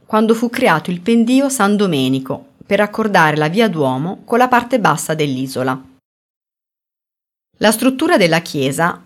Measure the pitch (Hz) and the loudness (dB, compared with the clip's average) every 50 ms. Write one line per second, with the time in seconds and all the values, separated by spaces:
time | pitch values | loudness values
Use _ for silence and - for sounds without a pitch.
0 | _ _ - 220 226 220 226 226 247 240 247 - 262 208 165 156 160 - 180 175 | _ _ 0 0 2 2 2 0 0 -4 -2 0 2 2 2 0 0 -4 -8 -6
1 | 180 233 233 233 226 226 254 262 277 269 269 - 202 202 208 202 208 185 160 135 | -2 0 2 2 2 2 2 2 2 0 0 0 0 0 2 0 0 0 0 0
2 | 131 131 135 131 131 - - - - - _ _ - - 202 202 208 208 208 - | 0 0 -2 -2 -4 -6 -10 -10 -12 -18 _ _ -6 -2 0 0 0 -2 -2 -4
3 | 220 214 196 180 160 156 151 151 151 156 170 220 233 214 170 156 139 131 127 131 | -4 0 2 4 4 4 2 0 -2 0 0 0 0 0 0 0 -2 -2 0 -2
4 | - 180 - - - - 233 240 247 254 247 233 240 240 269 240 185 160 151 165 | -4 -6 -6 -10 -6 -4 0 0 2 2 2 0 0 0 -2 0 0 0 0 0
5 | - - 160 156 151 143 131 127 135 131 - 127 127 131 131 131 - - _ _ | -4 -6 -4 -2 -2 -2 -2 -4 -6 -6 -6 -4 -4 -4 -4 -6 -10 -16 _ _
6 | _ _ _ _ _ _ _ _ _ _ _ _ _ _ _ _ _ _ _ _ | _ _ _ _ _ _ _ _ _ _ _ _ _ _ _ _ _ _ _ _
7 | _ _ _ _ _ _ _ _ _ _ _ _ - 214 226 - 254 262 262 262 | _ _ _ _ _ _ _ _ _ _ _ _ 0 0 2 2 0 -2 0 0
8 | 320 339 349 262 185 160 160 165 165 - - 147 135 147 135 143 165 175 180 - | 0 0 2 2 4 2 2 0 -2 -4 -4 -4 -2 -2 -2 -2 -2 -2 -4 -6
9 | - | -12